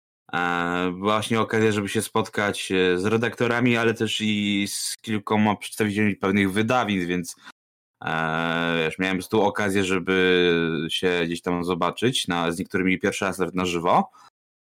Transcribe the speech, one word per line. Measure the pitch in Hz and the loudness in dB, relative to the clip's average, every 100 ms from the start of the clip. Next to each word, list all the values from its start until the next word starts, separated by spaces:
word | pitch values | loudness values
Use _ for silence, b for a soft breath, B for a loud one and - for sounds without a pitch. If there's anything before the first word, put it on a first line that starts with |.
| _ _ - | _ _ -8
E, | 82 87 87 87 90 90 | -4 -2 0 0 0 -2
była | 90 101 | -2 0
właśnie | 107 107 113 | 0 2 0
okazja, | 104 110 110 | 2 2 2
żeby | 107 98 | 2 -2
się | 113 | -2
spotkać, | 101 113 104 - 101 98 - | -2 -2 -2 -2 -2 -2 -2
e, | 95 92 90 | 2 4 2
z | 101 | 2
redaktorami, | 113 117 - 120 117 123 117 | 0 0 0 0 2 2 4
ale | 113 | 2
też | 110 110 - | 0 -2 -2
i | 107 104 101 101 101 | 0 0 0 0 -2
z | - - - | -4 -8 -8
kilkoma | - 107 - 107 107 101 | -6 -6 0 2 2 2
przedstawicielami | - - 107 101 107 95 | -6 -4 -2 2 0 0
pewnych | 98 101 98 | 0 2 2
wydawnictw, | 95 110 127 107 98 87 | 2 0 0 2 -2 -2
więc, | 90 85 - B - _ _ _ _ - | -4 -4 -12 B -20 _ _ _ _ -6
e, | 80 80 80 82 82 85 82 | -2 -2 -2 0 0 0 0
wiesz, | 80 - | -2 -2
miałem | 92 92 | -2 -2
tu | 90 110 | -2 0
okazję, | 101 101 104 98 | 2 0 0 0
żeby | 92 95 90 95 92 90 87 85 82 80 80 | 0 -2 0 2 4 4 4 2 0 -2 -4
się | - 92 87 85 | -2 0 0 0
gdzieś | 85 | -4
tam | 92 87 | -2 -2
zobaczyć | 85 87 87 - 117 139 - | -2 -2 -2 0 -2 -2 -2
na, | 87 85 | -2 -2
z | 85 | -2
niektórymi | 87 98 92 92 | -4 -2 0 2
pierwszy | 101 - 98 | 0 -2 -4
raz | 90 | -2
nawet | 87 90 | -4 -2
na | 92 | -2
żywo. | 85 87 135 196 b b _ _ _ _ | -2 2 2 2 b b _ _ _ _